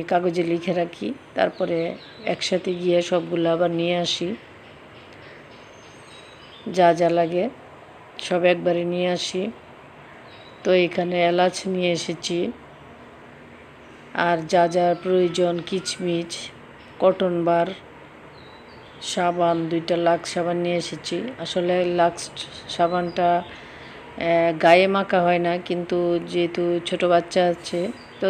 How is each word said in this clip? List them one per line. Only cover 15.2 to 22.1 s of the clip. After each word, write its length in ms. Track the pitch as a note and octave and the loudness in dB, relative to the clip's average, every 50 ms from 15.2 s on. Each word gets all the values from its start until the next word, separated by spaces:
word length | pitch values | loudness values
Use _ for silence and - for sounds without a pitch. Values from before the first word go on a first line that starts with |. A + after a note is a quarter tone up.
| F3+ F3 E3 F#3 F3+ F3 F3 F3 E3 | 2 2 2 0 0 0 0 -2 -4
কিচমিচ, 680 | - G3 F#3 E3+ - - - F3+ F3 E3+ E3+ E3+ E3+ - - - - - - - - - - - - - - | -4 -6 -4 -4 -6 -8 -6 -4 -2 -2 -2 -4 -6 -10 -12 -14 -14 -18 -20 -20 -20 -20 -20 -20 -20 -6 0
কটন 360 | - F#3+ F#3 F#3 F#3+ F#3 F3 F3 E3+ | 2 2 2 2 0 -2 0 0 0
বার, 240 | E3 E3+ E3+ E3+ F#3 F#3+ - - - - - - - - - - - - - - - - - - - - - - - - - | 2 2 2 2 0 -4 -8 -16 -20 -20 -20 -20 -20 -20 -20 -20 -20 -20 -20 -20 -20 -20 -20 -20 -20 -20 -20 -20 -20 -18 -14
সাবান, 560 | - - - G3 F3+ F3 F3 F3 F3 E3+ E3+ E3+ E3 D#3+ | -10 -6 -2 0 0 0 2 2 2 2 2 2 0 -2
দুইটা 280 | E3+ E3 D#3+ - F3+ E3+ | -2 -2 -2 0 0 2
লাক্স 300 | E3+ E3+ E3+ E3 E3+ - | 2 2 2 2 0 -4
সাবান 260 | - F3+ E3+ E3+ F3 F3 | -4 -2 -2 -2 -2 -2
নিয়ে 160 | F3 F3 F3 F3 | -2 0 -2 -2
এসেছি। 400 | E3 - - D3+ - - E3+ F3 G#3+ A#3+ C4 - | -4 -6 -8 -10 -8 -6 -6 -6 -6 -8 -10 -10
আসলে 360 | E3+ E3 - F#3 F3 F3 F3+ F3+ F3+ F3 F3 F3 | -10 -6 -2 -2 0 2 2 2 0 2 2 4
লাক্স 240 | E3+ E3+ | 2 2